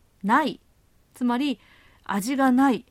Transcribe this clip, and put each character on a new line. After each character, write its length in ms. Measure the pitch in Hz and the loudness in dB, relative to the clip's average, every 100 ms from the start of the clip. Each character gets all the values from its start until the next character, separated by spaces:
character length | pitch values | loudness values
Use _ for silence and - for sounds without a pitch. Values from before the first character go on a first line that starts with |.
| _ _ | _ _
な 220 | 196 262 | 0 0
い。 160 | 269 - _ _ _ _ _ | 0 -6 _ _ _ _ _
つ 100 | - | -6
ま 120 | 247 240 | -2 -2
り、 220 | 294 226 _ _ _ _ - | -4 -6 _ _ _ _ -8
味 300 | 202 208 277 | -6 -4 0
が 160 | 269 | 2
な 180 | 247 277 | 4 2
い、 140 | 220 - | 0 -6